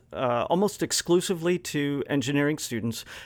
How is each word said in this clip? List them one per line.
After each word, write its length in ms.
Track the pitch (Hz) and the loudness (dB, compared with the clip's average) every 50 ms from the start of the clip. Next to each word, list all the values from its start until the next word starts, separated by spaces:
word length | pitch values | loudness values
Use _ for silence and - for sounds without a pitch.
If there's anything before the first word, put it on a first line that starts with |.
| _ - | _ -10
uh, 340 | - 90 135 123 120 120 - - | -6 -2 0 0 2 0 2 2
almost 320 | 165 180 208 202 - - | 2 2 2 2 0 -2
exclusively 760 | 170 - - - - - 175 185 175 - 185 165 160 175 180 170 | -2 -2 -2 -2 2 4 4 4 4 0 -2 0 0 0 0 0
to 440 | - - - 147 143 143 143 139 - - | -2 -4 -2 0 0 0 0 -2 -2 0
engineering 500 | 147 143 113 135 143 143 143 147 156 - | 0 0 0 2 2 2 2 2 0 -2
students. 460 | - - 120 110 101 117 110 - - - - - - | -4 -4 -4 -2 -2 -2 -4 -6 -10 -14 -16 -18 -14